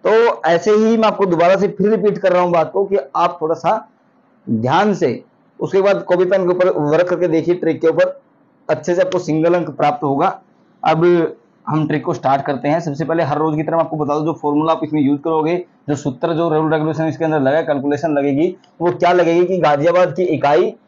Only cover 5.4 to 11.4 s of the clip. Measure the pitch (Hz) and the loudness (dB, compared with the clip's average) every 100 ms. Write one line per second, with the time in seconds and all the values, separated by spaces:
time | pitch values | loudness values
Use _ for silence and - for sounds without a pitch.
5.4 | _ - 151 196 196 196 - 180 185 196 | _ -10 -2 0 2 0 0 0 2 2
6.4 | 180 180 185 - 147 160 175 170 175 160 | 0 0 0 0 0 0 0 0 0 0
7.4 | 165 175 165 135 160 160 180 - _ _ | 0 -2 -2 0 0 2 0 -2 _ _
8.4 | _ _ - 156 180 175 185 185 165 156 | _ _ -6 -4 -2 0 0 -2 -2 0
9.4 | 170 175 156 131 147 147 147 139 180 - | 2 0 -2 -2 -2 0 -2 0 -2 -4
10.4 | _ _ _ _ - 160 175 175 156 - | _ _ _ _ -2 2 4 4 0 -6